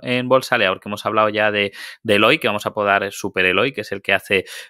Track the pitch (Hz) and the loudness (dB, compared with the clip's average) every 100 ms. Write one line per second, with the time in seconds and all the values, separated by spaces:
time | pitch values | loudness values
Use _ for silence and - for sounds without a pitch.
0 | 127 123 123 131 - 120 98 92 101 104 | -4 -4 2 0 2 2 2 0 -6 -6
1 | 110 107 107 104 107 104 101 - - - | -2 0 0 2 0 0 -2 -6 -16 -8
2 | 110 104 110 156 117 104 104 - 101 98 | 0 4 4 2 0 -2 -4 -2 2 2
3 | 101 - 101 95 92 92 131 135 104 98 | 0 -6 -6 0 2 2 0 -4 -8 -8
4 | - 98 - 98 - - | -2 -2 2 0 -2 -12